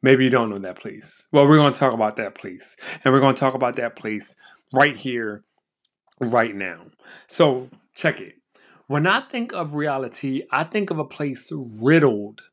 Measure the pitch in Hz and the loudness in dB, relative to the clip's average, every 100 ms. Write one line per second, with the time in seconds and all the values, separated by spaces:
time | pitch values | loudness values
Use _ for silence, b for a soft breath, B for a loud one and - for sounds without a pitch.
0 | 135 131 131 123 113 101 95 90 107 - | 6 4 6 2 0 -4 -10 -12 -14 -16
1 | - - - 147 143 151 147 - 135 117 | -18 -20 0 4 8 8 6 4 0 0
2 | 107 104 104 - - 87 - - B B | -2 -4 -10 -10 -16 -16 -20 -20 B B
3 | 139 135 135 131 135 127 127 120 117 - | 2 4 4 2 0 0 -4 -4 -8 -8
4 | 110 107 - - b b b 131 143 139 | -10 -10 -10 -20 b b b 2 2 0
5 | 135 120 110 104 _ _ _ _ _ _ | -8 -6 -6 -10 _ _ _ _ _ _
6 | _ _ 123 117 113 98 95 85 87 _ | _ _ -2 0 0 -2 -10 -10 -18 _
7 | B B B - 160 127 127 _ _ - | B B B 2 2 2 -6 _ _ -6
8 | 160 131 90 _ _ b b b b 143 | -6 -6 -14 _ _ b b b b -2
9 | 165 220 269 247 233 - 156 147 151 139 | 0 0 -2 -8 -8 -8 -8 -6 -4 -4
10 | 127 - 139 131 - 131 160 220 196 160 | -6 -8 -6 -6 -4 -4 -2 -4 -4 -4
11 | 143 - 147 131 - 156 123 110 120 160 | -6 -6 -8 -6 -10 -12 -12 -2 4 6
12 | 147 107 104 110 _ | 6 2 -6 -14 _